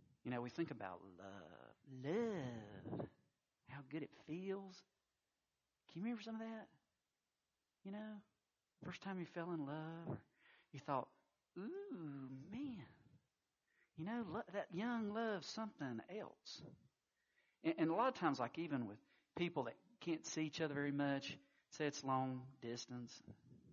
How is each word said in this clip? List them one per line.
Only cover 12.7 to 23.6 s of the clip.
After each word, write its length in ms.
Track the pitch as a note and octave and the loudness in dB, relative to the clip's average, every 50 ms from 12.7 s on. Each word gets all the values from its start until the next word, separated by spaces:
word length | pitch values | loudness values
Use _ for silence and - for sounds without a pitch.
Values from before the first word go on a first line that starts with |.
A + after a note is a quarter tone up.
| A#3+ F#3 B2 - - - - - - - _ _ _ _ _ _ _ _ _ _ _ _ _ _ _ - | -4 -6 -8 -10 -14 -20 -20 -20 -20 -20 _ _ _ _ _ _ _ _ _ _ _ _ _ _ _ -4
You 80 | D#3+ | -2
know, 180 | G3 A#3 A#3+ A3+ F#3 | 0 0 0 0 0
lo-, 100 | E3+ A3 - - F3 | 0 -2 -2 0 -2
that 140 | G3+ - - | -2 -2 0
young 400 | - F3 A3 B3 A#3+ A#3 A3 G3+ | 0 0 2 4 4 4 2 2
love's 340 | G#3 A3+ A#3 A3+ G#3 F3+ D3+ - | 2 4 4 4 2 2 0 -2
something 520 | - - A3+ G#3 - - D3+ C3 A#2+ A2 - - F3+ A3 | -2 -2 -2 -2 -2 -2 -2 0 0 -2 -4 -4 -4 -4
else. 440 | F#3 - - - - - - - - - - - - - _ _ _ _ _ _ _ _ _ _ _ _ _ _ | -4 -6 -8 -12 -12 -12 -12 -10 -10 -12 -14 -16 -20 -20 _ _ _ _ _ _ _ _ _ _ _ _ _ _
And, 120 | - D#3+ E3 | 2 2 4
and 140 | - D#3+ D#3+ | 6 6 6
a 40 | E3 | 6
lot 140 | G3+ A#3+ C4 | 8 6 6
of 60 | B3 | 6
times, 260 | - F3+ E3 - B2 | 6 6 6 6 4
like, 180 | A#2+ A#2 - D#3 | 2 0 0 -2
even 280 | E3+ D#3+ D3 B2+ A#2+ | 0 2 2 2 0
with 100 | G2+ G#2 - - _ _ _ _ _ - | 0 -4 -8 -12 _ _ _ _ _ 0
people 280 | - F3 E3+ - D3 B2 | 2 2 2 4 2 0
that 100 | A#2 - - - - - - | 0 -2 -8 -12 -20 -16 -4
can't 240 | - E3+ D#3+ D#3 - | 0 0 0 0 0
see 180 | - - D#3+ D#3+ | -2 0 2 2
each 160 | D3+ - - | 2 2 2
other 140 | D#3+ D3+ C#3+ | 2 2 2
very 180 | C#3+ C#3+ C#3+ | 2 2 4
much, 440 | C#3+ C#3+ C#3+ C#3+ C#3 C#3 C#3 C#3 - - - _ _ _ _ _ | 4 6 6 6 4 4 2 -2 -6 -8 -12 _ _ _ _ _
say 160 | - - D#3 | -2 2 2
it's 160 | C#3+ C#3+ - | 2 2 2
long 380 | - C3+ C3 C3 C3 C3 C3 B2+ B2+ C3+ C#3 - | 2 4 6 6 6 4 2 0 -4 -8 -10 -6
distance, 600 | - A#2 A#2+ A#2+ - - B2 B2 A#2+ A2+ - - - - - - - - - - | -4 -4 -2 -4 -4 -6 -6 -6 -6 -8 -10 -12 -14 -14 -14 -16 -18 -20 -20 -20